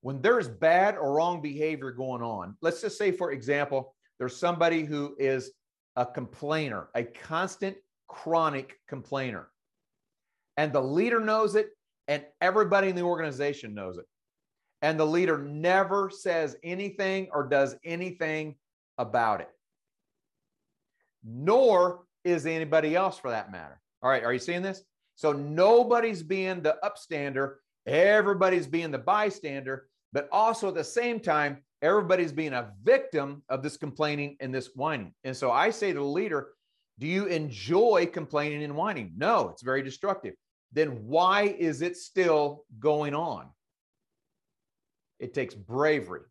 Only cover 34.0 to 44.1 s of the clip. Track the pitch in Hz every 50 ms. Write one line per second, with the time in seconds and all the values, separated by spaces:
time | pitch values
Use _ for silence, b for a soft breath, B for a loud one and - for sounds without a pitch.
34 | 151 151 147 143 143 143 143 _ - 127 127 131 127 - _ 131 135 156 156 131
35 | 101 87 - _ _ 131 131 127 143 127 117 127 160 214 226 226 214 196 170 143
36 | 143 143 143 175 214 214 160 139 131 - _ _ _ _ _ _ _ _ _ -
37 | 123 156 175 190 208 190 175 160 156 147 120 101 95 110 160 190 226 240 214 180
38 | 175 170 - 180 156 131 - 147 147 151 147 147 151 147 143 147 170 214 202 147
39 | 110 92 80 98 139 190 233 202 131 90 - - 120 123 131 135 139 139 127 -
40 | - 196 196 196 - - - _ _ _ _ _ _ _ - 143 156 151 127 113
41 | 104 110 139 165 175 185 190 202 208 202 190 - 170 165 151 131 160 175 175 -
42 | - - _ 190 185 170 160 151 147 147 143 - - _ - 110 110 151 151 151
43 | 151 147 143 147 165 165 127 85 64 65 _ _ _ _ _ _ _ _ _ _
44 | _ _